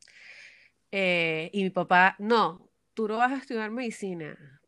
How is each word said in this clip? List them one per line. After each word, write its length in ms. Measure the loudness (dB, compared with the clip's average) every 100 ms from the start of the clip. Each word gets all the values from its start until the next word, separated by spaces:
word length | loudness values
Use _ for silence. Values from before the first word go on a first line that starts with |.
| -20 -20 -20 -20 -20 -20 _ _ _
Eh, 580 | -2 0 0 0 -2 -4
y 100 | -2
mi 60 | -2
papá, 460 | -2 2 6 6 4
"No, 500 | 2 2 2 -2 -16 _ _
tú 140 | -6 -4
no 100 | 0
vas 140 | 0
a 40 | -2
estudiar 340 | -6 -6 -6
medicina, 920 | -6 -8 -6 -8 -8 -10 -14 -20 -20